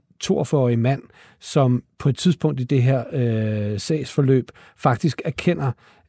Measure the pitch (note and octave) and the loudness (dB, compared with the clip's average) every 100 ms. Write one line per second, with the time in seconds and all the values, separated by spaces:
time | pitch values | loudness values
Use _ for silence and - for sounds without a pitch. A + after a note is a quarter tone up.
0 | _ - - G3 - D3+ B2+ A#2 A#2 C#3 | _ -8 -2 -2 0 0 2 2 0 -2
1 | - - - _ - D#3 C3 B2 - - | -6 -20 -20 _ -4 2 2 2 -4 -4
2 | C#3+ B2 F3+ E3 D#3 C#3 B2 C3+ B2 C3+ | -2 0 0 0 0 -2 -2 2 2 2
3 | A#2 D3 A#2+ A2 G#2+ G#2+ G#2 G#2 - D#3 | -2 -2 -2 0 -2 -2 -4 -4 -4 -4
4 | C3 - C3+ C3 - - - - C#3+ A#2+ | -4 0 2 2 0 -10 -20 -2 0 0
5 | E3 - - - - E3+ C#3 - _ _ | -2 -2 -6 -4 -2 0 -2 -6 _ _